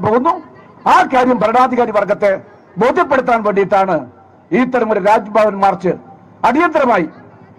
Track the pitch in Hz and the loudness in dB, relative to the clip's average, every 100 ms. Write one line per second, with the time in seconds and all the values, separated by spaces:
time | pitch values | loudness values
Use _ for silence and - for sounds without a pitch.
0 | 202 233 302 359 - - - - - 320 | 0 0 0 -4 -8 -20 -20 -8 0 2
1 | 359 254 254 240 214 240 254 240 233 208 | 2 0 2 2 2 2 2 0 0 0
2 | 196 202 202 196 - - _ 180 233 302 | -2 0 0 -2 -6 -20 _ -2 0 0
3 | 302 269 254 233 208 196 190 196 190 160 | 0 0 0 0 0 0 0 0 0 -2
4 | 127 - - - - 202 254 247 220 208 | -6 -20 -20 -20 -6 -2 0 -2 -2 -2
5 | 190 226 208 214 214 196 196 180 180 - | 2 0 0 0 0 2 -2 0 -4 -6
6 | - - - - 208 269 339 320 262 208 | -10 -20 -20 -4 -2 0 0 0 0 0
7 | 160 - - - - | -2 -8 -20 -20 -20